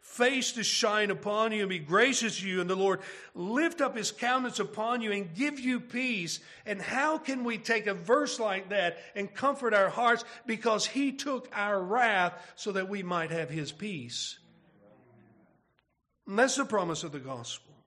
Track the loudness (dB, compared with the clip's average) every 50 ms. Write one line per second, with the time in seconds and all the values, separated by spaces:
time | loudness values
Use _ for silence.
0 | _ -14 0 2 2 4 4 2 -2 -2 -2 -2 -2 0 0 2 2 2 4 2
1 | 2 2 0 -2 -2 -2 0 2 2 2 2 0 0 -2 -2 -4 -2 2 4 4
2 | 6 6 4 2 0 -2 -4 -4 -6 -2 -2 -2 0 0 0 2 4 2 2 0
3 | -2 -12 -14 -16 -18 -14 _ -6 -4 -2 0 2 0 0 2 0 0 0 0 -2
4 | -4 -4 -4 -2 0 2 2 2 0 -2 -2 -4 -4 -4 -2 -4 -2 0 0 0
5 | 0 -2 -2 -2 -4 -6 -4 -2 -2 -2 -2 -2 -2 -2 -2 -2 -4 -6 -4 -4
6 | -2 -2 -2 -2 -4 -4 -6 -8 -10 -18 -20 -16 -8 -6 -6 -6 -4 -2 0 0
7 | 2 2 0 0 -2 -4 -4 -2 -2 -2 -4 -4 0 0 0 2 2 0 -2 -2
8 | 4 4 4 4 4 0 -2 -2 0 0 0 -2 -4 0 0 2 2 2 0 -4
9 | -14 -10 -6 -6 -6 -6 -6 0 0 0 0 2 0 4 6 6 6 4 4 4
10 | 4 4 4 4 0 -10 -16 -12 -4 -4 -4 0 2 2 2 2 0 0 0 0
11 | 0 0 -2 -2 -4 -2 -4 -4 -4 -6 -4 -2 0 2 0 0 0 0 2 4
12 | 4 6 6 4 4 2 0 -6 -18 -18 -16 -8 -6 -2 -2 -2 -2 -2 -4 -6
13 | -2 0 0 0 0 -2 -2 -4 -4 -4 -4 -4 -4 -6 -8 -8 -8 -8 -8 -8
14 | -8 -8 -8 -8 -8 -8 -10 -14 _ _ _ _ _ _ _ _ -20 -20 -20 -20
15 | -20 -20 -20 -20 -20 -20 _ _ _ _ _ _ _ _ _ _ _ _ _ _
16 | _ _ _ _ _ -2 4 4 4 4 4 0 0 2 2 0 2 0 -2 -4
17 | -6 -8 -10 -10 -10 -10 -10 -10 -10 -12 -12 -14 _ -20 -20 _ _